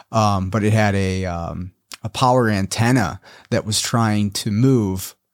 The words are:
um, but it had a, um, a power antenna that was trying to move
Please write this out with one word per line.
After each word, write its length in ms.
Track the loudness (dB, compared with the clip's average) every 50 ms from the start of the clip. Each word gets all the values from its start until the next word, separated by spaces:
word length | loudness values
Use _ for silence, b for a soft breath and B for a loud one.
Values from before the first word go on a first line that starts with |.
| B _
um, 380 | -2 0 0 0 0 0 -2 -2
but 140 | -2 0 0
it 100 | 2 2
had 220 | 2 2 2 2
a, 300 | 0 0 -2 -2 -4 -4
um, 480 | -4 -4 -6 -6 -8 -8 -10 -10 -12 -14 _ _ _ -16 -14 -12
a 60 | -12
power 400 | -4 0 2 4 4 4 2 2
antenna 720 | 0 0 -2 -2 -2 0 2 2 2 2 0 -2 -4 -8 B B B B B B
that 140 | -2 -2 -2
was 140 | -2 -4 -4
trying 520 | -2 -2 0 0 0 2 2 0 0 -2
to 200 | -4 -4 -4 -2
move 640 | 0 2 4 4 4 4 2 0 -2 -4 -8 -12 -16 _ _ _